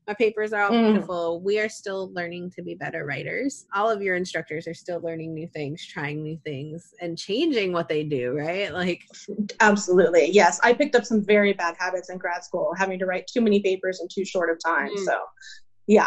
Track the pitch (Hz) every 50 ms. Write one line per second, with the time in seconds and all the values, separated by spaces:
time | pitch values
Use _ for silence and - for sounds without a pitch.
0 | _ 208 208 - 233 214 220 214 214 214 220 208 202 202 233 233 226 214 214 196
1 | 170 175 180 170 170 165 170 170 185 196 208 214 214 220 - - - 208 190 190
2 | 190 190 190 180 175 170 175 175 175 180 - 180 175 170 170 185 147 156 - 160
3 | 147 143 135 143 143 156 165 196 254 277 - - - _ - 196 214 226 220 202
4 | 202 190 180 180 185 - - 160 160 - 156 165 170 165 170 - - - 175 165
5 | 170 165 165 160 160 160 160 156 165 175 - 156 147 139 156 - - - - 175
6 | 147 147 147 151 156 151 160 156 - 156 143 131 147 156 156 170 - _ _ -
7 | 175 170 170 - - - 196 254 339 330 269 220 196 185 180 170 170 - 160 151
8 | 156 151 147 127 123 123 135 151 147 165 175 196 202 165 147 180 180 180 170 -
9 | - _ - - - - 208 - 208 202 - - 226 208 208 208 - 180 180 190
10 | 175 165 175 165 147 165 185 202 175 175 240 - - - 240 254 294 294 - 240
11 | 214 - 226 214 202 208 214 208 202 202 196 196 175 170 170 - 180 185 185 180
12 | 180 - 180 185 185 175 175 180 - - - 170 160 156 175 185 190 190 185 180
13 | 185 185 180 180 - - - 254 226 208 202 202 208 190 190 190 - 190 185 -
14 | 165 180 - 196 185 - - 185 170 165 165 165 - 165 165 143 139 135 - 202
15 | 190 175 127 90 - - _ _ - - - - - - _ _ _ - 214 196
16 | 160